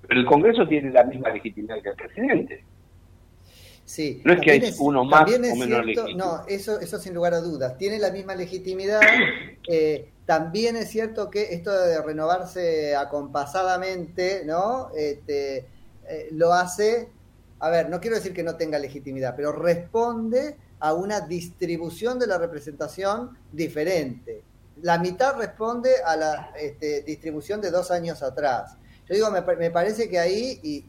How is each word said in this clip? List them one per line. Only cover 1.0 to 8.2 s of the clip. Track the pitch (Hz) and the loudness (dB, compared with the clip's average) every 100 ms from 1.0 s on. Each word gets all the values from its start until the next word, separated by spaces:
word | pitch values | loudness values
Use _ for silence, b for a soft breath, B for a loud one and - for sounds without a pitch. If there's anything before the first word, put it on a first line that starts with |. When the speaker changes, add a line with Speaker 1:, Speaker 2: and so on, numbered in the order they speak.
Speaker 1:
misma | 123 131 117 | 6 2 -4
legitimidad | 104 113 104 107 107 | -4 -8 -10 -8 -8
que | 101 | -8
el | - | -10
presidente. | - - 269 208 - - - - - - - - - - b b b b | -10 -2 2 2 0 -10 -20 -20 -20 -20 -20 -20 -20 -20 b b b b
Speaker 2:
Sí, | - - 151 123 | -14 -6 -4 2
Speaker 1:
No | 160 | 4
es | 175 | 6
que | 156 | 8
Speaker 2:
también | 147 | 6
Speaker 1:
hay | 233 | 6
Speaker 2:
es, | - | 0
Speaker 1:
uno | 143 139 | 2 4
más | 131 151 | 8 8
Speaker 2:
también | 151 247 | 8 4
Speaker 1:
o | 240 | 2
Speaker 2:
es | 120 | 0
Speaker 1:
menos | - - | 2 2
Speaker 2:
cierto, | 220 220 214 | 2 -2 -2
Speaker 1:
legítimo. | 180 | -2
Speaker 2:
no, | 185 170 - | -4 -4 -4
eso, | 196 220 214 | -6 -4 -6
eso | - 208 | -6 -8
sin | 196 | -6
lugar | 170 175 | 0 2
a | 170 | 2
dudas, | 175 143 131 - | -2 -2 -4 -2
tiene | 196 214 | -4 0
la | 196 | 0
misma | 196 | -2